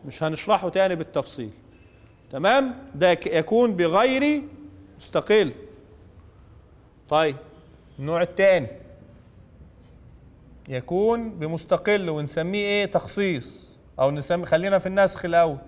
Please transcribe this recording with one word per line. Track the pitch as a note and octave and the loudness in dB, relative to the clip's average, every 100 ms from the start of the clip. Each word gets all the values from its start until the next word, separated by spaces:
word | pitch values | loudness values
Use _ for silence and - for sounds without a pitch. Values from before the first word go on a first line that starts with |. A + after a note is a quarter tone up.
| C#3+ | -16
مش | - | -6
هنشرحه | D#3 D#3 - G3 F#3 | -4 -4 0 0 0
تاني | F#3 F#3+ F3 | 0 0 0
بالتفصيل. | D#3+ D3+ C3 - A2 - - - - _ - _ _ | -4 -6 -6 -10 -12 -14 -20 -20 -20 _ -20 _ _
تمام؟ | C3+ F#3 C4 C4+ A#3+ - | -2 2 4 2 -6 -14
ده | C#3+ F3+ | 0 2
ك-، | E3+ - | 2 0
يكون | E3 D#3+ A3+ A#3+ F#3 | -2 2 2 2 2
بغير | E3+ F3+ B3+ C4 D4 D4 - - - - - - | 2 4 2 2 0 0 -4 -18 -20 -20 -20 -20
مستقل. | - D#3+ - G#3+ E3 - - - - - - - - - - - - - - _ - | -4 -4 4 4 4 -4 -18 -20 -20 -20 -20 -20 -20 -20 -20 -20 -20 -20 -20 _ 0
طيب، | D3+ D#3+ C#3 - - - - - - | 2 2 -2 -16 -20 -20 -20 -20 -12
النوع | C#3 E3+ | -4 -2
التاني | F3 - G3 F3+ A#2+ - - - - - - - - - - - - - - - - - - - - | -2 2 4 4 0 -12 -20 -20 -20 -20 -20 -20 -20 -20 -20 -20 -20 -20 -20 -20 -20 -20 -20 -20 -8
يكون | C3 - F3+ G#3+ A#3 A3+ | -8 -4 0 0 0 -4
بمستقل | F3+ D#3 E3 - F3 - G#3 F3 | -8 -8 -8 -2 0 2 0 0
ونسميه | D3+ D3 - E3 G#3 | -4 -4 -4 -2 -2
ايه؟ | G3+ G3+ G3 | 0 0 0
تخصيص، | F3+ - - G3 D3 - - - - - - | -2 -4 -2 -2 -2 -6 -18 -20 -20 -18 0
او | C3+ | 0
نسمي، | D3 C3+ F3 F3 | 0 -4 -4 0
خلينا | D#3+ F#3+ G3 | 0 2 0
في | F#3 | 0
النسخ | F#3+ G3 - | 2 2 0
الاول | F3+ E3+ E3 C#3 | 0 2 2 0